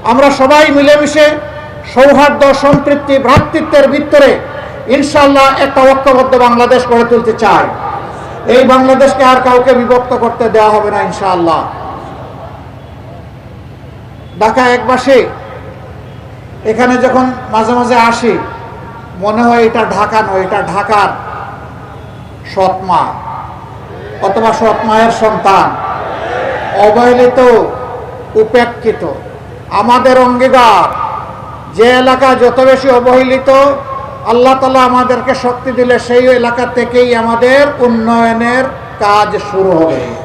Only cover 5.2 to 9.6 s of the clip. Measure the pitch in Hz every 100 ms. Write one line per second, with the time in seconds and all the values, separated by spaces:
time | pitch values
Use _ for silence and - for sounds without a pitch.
5.2 | 277 277 269 - 277 277 262 262 277 254
6.2 | 262 254 240 240 247 254 247 233 233 233
7.2 | 226 220 208 185 - - - - - -
8.2 | - - - 247 262 262 262 254 269 -
9.2 | 262 254 254 247